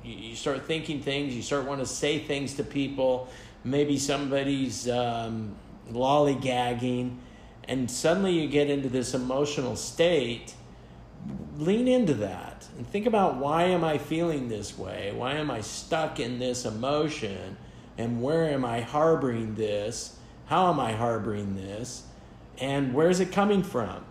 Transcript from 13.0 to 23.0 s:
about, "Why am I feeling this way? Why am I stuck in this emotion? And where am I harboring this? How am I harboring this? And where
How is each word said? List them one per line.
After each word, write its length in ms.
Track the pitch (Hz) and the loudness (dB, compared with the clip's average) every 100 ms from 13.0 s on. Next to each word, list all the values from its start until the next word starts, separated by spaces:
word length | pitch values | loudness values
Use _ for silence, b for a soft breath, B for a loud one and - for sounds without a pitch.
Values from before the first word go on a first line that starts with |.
| 220 | 2
about, 300 | 220 185 127 | 4 4 2
"Why 280 | 139 156 180 | 2 4 4
am 180 | 180 | 4
I 140 | 160 147 | 2 0
feeling 500 | - 160 170 151 123 | 0 0 0 0 -2
this 300 | 107 98 - | -6 -8 -8
way? 340 | 95 98 98 | -8 -6 -6
Why 200 | 113 123 | -4 -2
am 180 | 147 151 | -2 -2
I 80 | 117 | -4
stuck 600 | 104 - - 160 156 - | -6 -10 -2 0 0 -2
in 200 | 120 123 | -4 -2
this 240 | 127 123 120 | -2 -2 -4
emotion? 920 | 107 131 147 156 151 104 95 92 - B B B - | -2 0 2 0 -2 -6 -6 -10 -12 B B B -6
And 240 | 117 120 | -2 0
where 280 | 127 165 160 | 2 2 2
am 140 | 139 | 0
I 160 | 123 117 | 0 -2
harboring 760 | 117 151 160 160 131 117 110 107 | -2 2 4 4 2 0 -4 -2
this? 600 | 107 104 104 123 - B B B - | 0 0 -2 -6 -10 B B B 0
How 240 | 160 185 | 4 4
am 100 | 151 | 4
I 140 | 120 | 0
harboring 640 | 110 120 113 101 104 101 98 | 0 0 0 -2 -4 -4 -6
this? 480 | 95 104 123 - - B B B B - | -6 -8 -8 -12 -16 B B B B -8
And 340 | 131 139 135 | -2 0 2
where 160 | 123 | 6